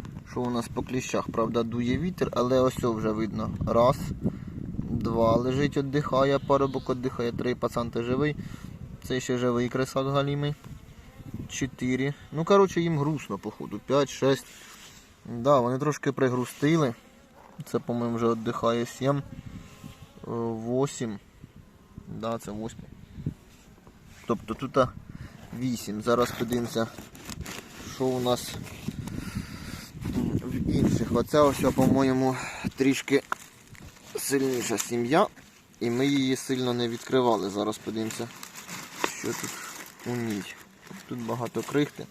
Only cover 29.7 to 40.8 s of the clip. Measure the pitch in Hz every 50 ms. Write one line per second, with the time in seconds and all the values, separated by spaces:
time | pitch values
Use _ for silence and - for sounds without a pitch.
29.7 | - - - - - - - - - - - - - - 120 127 127 123 - -
30.7 | - 135 131 - - - 113 - - 120 113 - - 151 147 139 135 - 143 131
31.7 | - 135 131 131 131 135 135 131 131 131 131 131 127 127 - - - - - -
32.7 | - - 131 139 131 - - - 139 139 - - - - - - - - - -
33.7 | - - - - - - - - - - - - 139 135 135 135 127 120 107 113
34.7 | 107 101 - - 120 120 120 120 151 180 214 - - - - - - - - -
35.7 | - - - 120 117 123 139 143 143 139 131 131 131 - - - 131 127 127 123
36.7 | 120 120 120 117 120 117 - - 127 131 123 120 113 98 92 101 98 104 104 107
37.7 | 110 - - - 107 110 110 113 - - 117 120 - - - - - - - -
38.7 | - - - - - - - - - - - 117 117 - - - - - - -
39.7 | - - - - - - - 123 123 120 117 113 104 98 92 - - - - -
40.7 | - -